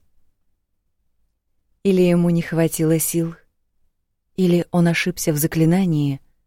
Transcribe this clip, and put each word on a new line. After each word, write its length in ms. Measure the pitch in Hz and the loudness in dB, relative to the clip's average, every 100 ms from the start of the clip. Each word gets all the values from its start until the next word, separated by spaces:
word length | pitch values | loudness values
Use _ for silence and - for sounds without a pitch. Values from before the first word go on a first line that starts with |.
| _ _ _ _ _ _ _ _ _ _ _ _ _ _ _ _ _ _ | _ _ _ _ _ _ _ _ _ _ _ _ _ _ _ _ _ _
Или 180 | 196 185 | 0 2
ему 280 | 180 175 175 | 2 2 2
не 120 | 170 | 0
хватило 560 | - 165 165 - 160 165 | -2 -2 -2 0 0 0
сил, 360 | - 170 165 165 _ _ _ _ _ _ _ _ _ - | -2 -4 -4 -8 _ _ _ _ _ _ _ _ _ -2
или 300 | 180 175 165 | 0 0 0
он 160 | 175 170 | 0 2
ошибся 440 | 170 185 175 - | 0 -4 -6 -4
в 60 | 151 | -2
заклинании, 800 | 156 160 160 180 190 151 143 135 _ _ | -2 0 2 2 0 0 -2 -6 _ _